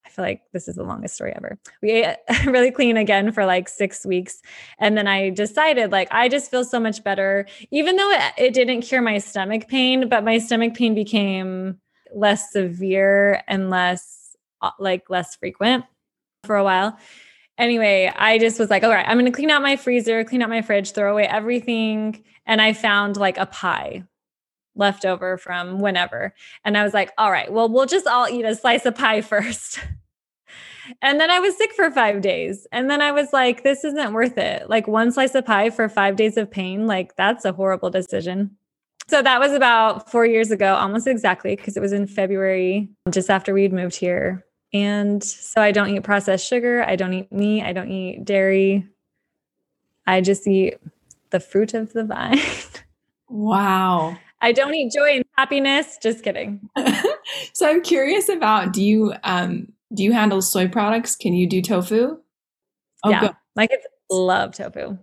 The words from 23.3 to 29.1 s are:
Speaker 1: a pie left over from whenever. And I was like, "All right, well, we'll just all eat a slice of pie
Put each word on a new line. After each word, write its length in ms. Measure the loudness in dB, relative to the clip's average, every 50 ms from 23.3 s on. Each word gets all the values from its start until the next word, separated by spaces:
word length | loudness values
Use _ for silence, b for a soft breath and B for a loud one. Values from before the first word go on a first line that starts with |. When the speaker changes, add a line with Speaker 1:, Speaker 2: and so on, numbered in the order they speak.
| 0
Speaker 1:
a 80 | -2 -6
pie 580 | -6 -6 -6 -4 -4 -4 -4 -6 -8 -10 -12 -16 _ _ _ _ _ _ _ _ _ _ _ _ _ _
left 300 | 0 0 0 0 0 -2
over 320 | -2 -2 -2 -4 -6 -6
from 420 | -6 -8 -8 -8 -6 -6 -6 -4 -2
whenever. 540 | -2 0 0 0 -2 -2 -4 -8 -8 -8 B B B B B B B
And 120 | -2 0
I 60 | 2 0
was 100 | 2 2
like, 180 | 0 0 0 0
"All 140 | 0 2 2
right, 200 | 2 0 -2 -2
well, 180 | 0 0 0 2
we'll 160 | 4 2 2
just 220 | 2 0 0 2
all 200 | 2 2 2 2 0
eat 160 | -2 -2 -2
a 100 | -2 -4
slice 300 | 0 2 2 2 4 2
of 100 | -2 -2
pie 260 | 0 0 0